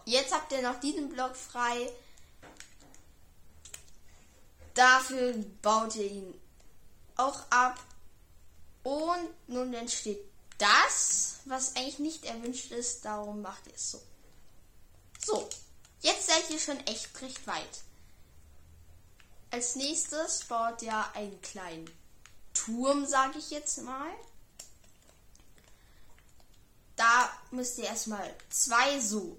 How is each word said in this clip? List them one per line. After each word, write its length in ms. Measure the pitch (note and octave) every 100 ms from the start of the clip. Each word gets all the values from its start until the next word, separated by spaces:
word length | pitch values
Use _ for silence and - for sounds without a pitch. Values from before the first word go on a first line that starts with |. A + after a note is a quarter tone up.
jetzt 300 | - B3 C4+
habt 180 | D#4 -
ihr 80 | C4+
noch 180 | B3 B3+
diesen 300 | C#4 D#4 C#4
Block 260 | A#3+ B3+
frei. 560 | B3+ - B3 A#3+ A#3+ B3 - - - - - - - - - - - - - - - - - - - - - - - - - - - -
Dafür 600 | - B3+ C4 C4 C4 B3 A3+ G3 -
baut 340 | G#3 A3 A3 A3
ihr 140 | G3+
ihn 300 | G3+ F#3 - - - - - - - - -
auch 240 | C4+ C4+ -
ab. 340 | A#3+ B3+ B3 - - - - - - - - - -
Und 480 | B3+ C#4+ D#4+ F4 E4 - -
nun 260 | B3 B3+
entsteht 480 | A#3 A#3+ - G#3+ G3+ - - - -
das, 800 | G3+ B3+ F#4+ - - - - - C#4
was 280 | C4 C4
eigentlich 260 | B3+ C4 -
nicht 260 | D4+ D#4+ -
erwünscht 440 | A3+ A#3 B3+ -
ist. 360 | A#3 A#3+ - G#3+
Darum 340 | G#3+ G#3 G#3
macht 260 | G3 G3 -
ihr 80 |
es 180 | - -
so. 100 | - - - - - - - - - - - - -
So, 240 | - G#4+ - - - - - -
jetzt 240 | D4 - -
seid 240 | E4 E4
ihr 100 | D#4
schon 260 | - C#4 -
echt 320 | A3 - -
recht 240 | C4 - -
weit. 360 | E3+ D#3 - - - - - - - - - - - - - - - - - -
Als 240 | A#3+ -
nächstes 720 | C4+ C#4 D#4+ - D4+ E4+ -
baut 380 | - A#3 A3+ A#3
ihr 320 | A3+ G#3+ G#3+
einen 260 | G#3 G3+ F#3+
kleinen 500 | - G3+ F3+ E3 E3 - - - - - - -
Turm, 500 | - A#3 C4 C#4+ C#4
sag 300 | C4+ C4+ D4
ich 140 | -
jetzt 320 | D4 D4 -
mal. 280 | B3 C4 D4+ G#4+ - - - - - - - - - - - - - - - - - - - - - - - - - - - -
Da 340 | A#3 A#3+ - - -
müsst 260 | B3+ B3 -
ihr 80 |
erstmal 500 | G#3 A3 - G#3 F3+ - -
zwei 500 | - - A#3 C#4 C#4+
so, 400 | G#3+ G#3+ F3